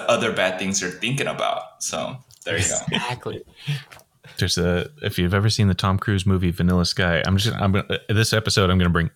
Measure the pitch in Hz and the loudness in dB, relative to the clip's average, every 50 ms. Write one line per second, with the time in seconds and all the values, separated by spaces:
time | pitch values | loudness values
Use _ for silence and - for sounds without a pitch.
0 | - - 120 110 113 110 104 104 95 92 92 - 98 95 98 - 92 90 - - | 2 2 2 2 2 -2 0 0 0 0 0 -2 -4 -4 -2 -2 -4 -4 -6 -6
1 | 107 117 139 139 - 80 73 - 53 50 - - - - - _ - - - 80 | -4 -4 -2 -2 -2 -4 -4 -2 -2 -2 -2 -4 -8 -12 -14 _ -10 -8 -6 -6
2 | - - - - - _ - _ - 87 82 85 98 - - - - - 165 - | -6 -8 -10 -12 -16 _ -20 _ -8 -4 -2 -2 -2 -2 -2 -4 -6 -4 -6 -4
3 | - - 123 - - 113 92 92 - - _ - - 147 147 135 - - - - | -4 -6 -8 -8 -8 -10 -10 -10 -12 -16 _ -14 -8 -6 -6 -6 -8 -14 -20 -20
4 | _ _ _ _ _ - - - 101 87 - 87 85 90 87 90 - - - - | _ _ _ _ _ -18 -6 -4 -4 -2 0 0 0 0 0 0 -2 -6 -10 -8
5 | - 104 - - 87 87 92 98 101 110 - - 107 98 92 - - 95 95 95 | -8 -6 -2 0 0 0 2 2 2 2 2 2 2 2 2 2 0 0 0 0
6 | - - 101 95 92 101 95 90 92 87 82 - 90 87 90 90 87 - - - | 0 -2 -2 0 2 2 2 2 2 0 0 2 2 4 4 4 2 2 0 0
7 | 95 87 85 78 - - 95 98 101 110 - - 101 98 95 101 - - 98 - | 0 2 2 2 2 2 2 2 2 0 -2 0 0 2 2 0 0 -2 -6 -8
8 | - - 107 107 110 - - 110 - - - 110 98 87 92 95 90 87 82 85 | -2 0 2 2 2 2 2 0 0 2 2 4 4 4 4 4 4 4 4 2
9 | 82 78 - | 0 0 -4